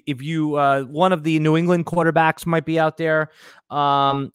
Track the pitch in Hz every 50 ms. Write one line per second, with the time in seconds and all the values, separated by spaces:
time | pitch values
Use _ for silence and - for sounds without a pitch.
0 | - 147 139 120 135 156 165 160 151 151 147 147 143 139 139 139 135 123 147 151
1 | 185 185 185 156 147 165 160 156 156 156 156 165 170 175 180 170 160 - 170 175
2 | 160 165 151 165 160 160 160 - - 170 165 160 143 160 160 160 160 156 - -
3 | 165 156 156 156 156 151 _ _ - - - - _ - 135 147 143 143 143 139
4 | 139 139 139 139 135 -